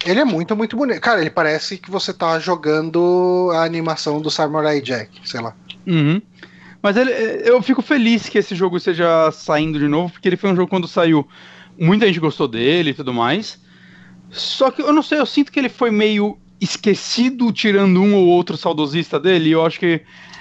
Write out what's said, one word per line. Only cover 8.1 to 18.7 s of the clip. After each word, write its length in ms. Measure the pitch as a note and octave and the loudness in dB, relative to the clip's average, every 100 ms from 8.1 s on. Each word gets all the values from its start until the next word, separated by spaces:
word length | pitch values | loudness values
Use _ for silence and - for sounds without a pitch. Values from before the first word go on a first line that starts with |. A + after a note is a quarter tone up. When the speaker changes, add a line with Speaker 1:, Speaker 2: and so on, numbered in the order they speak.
| A#3 - | 2 0
Speaker 2:
que 80 | G#3+ | -2
esse 160 | - | -2
jogo 240 | F3+ F#3 E3+ | -2 -2 -2
esteja 540 | G3 E3+ E3+ E3 D#3+ | -2 0 2 4 2
saindo 480 | D3+ - D3+ D#3 D3+ | 0 -2 0 0 0
de 80 | D3 | 0
novo, 260 | D3+ F3+ | 0 -2
porque 160 | - F#3 | -2 -2
ele 80 | F3+ | 0
foi 140 | G3 | 0
um 40 | F3+ | 0
jogo, 140 | F3+ | 0
quando 180 | F#3 E3 | -2 -2
saiu, 400 | G3 E3+ D3+ C#3+ - - - - - | 0 2 2 0 -12 -20 -20 -18 -2
muita 300 | E3+ G#3 G#3+ | 2 4 4
gente 140 | E3+ | 2
gostou 280 | D#3 - C#3 | -2 -2 -2
dele 440 | A2+ B2+ F3 D#3 | 0 0 2 0
e 20 | |
tudo 180 | C3+ C3 | -4 -4
mais. 460 | A#2+ A#2+ F#3 G#3+ - _ - - - - - - | -2 0 -2 -6 -16 _ -20 -20 -20 -20 -20 -18
Só 400 | - - - C4 | -10 -8 -2 -2
que 140 | C4+ | 0
eu 100 | C#4+ | 0
não 80 | D4+ | 0
sei, 160 | - D4+ | 0 -2
eu 60 | B3 | 0
sinto 260 | C#4+ C#4 | 0 0
que 80 | D4 | -2
ele 80 | B3 | -4
foi 200 | - A#3+ | -2 0
meio 480 | G#3 G#3+ G#3 G#3 - _ - | 2 2 2 -2 -6 _ -6
esquecido, 920 | - - G#3+ F#3 - A#3 B3+ B3+ A#3 | -6 -2 0 0 -2 0 0 0 -2
tirando 480 | - A3 G3 G3 F3+ | 0 0 2 4 4
um 140 | G3+ | 4
ou 140 | G3+ F3 | 4 4
outro 280 | F3 F3 D#3 | 4 0 -4
saudosista 640 | F3 | -4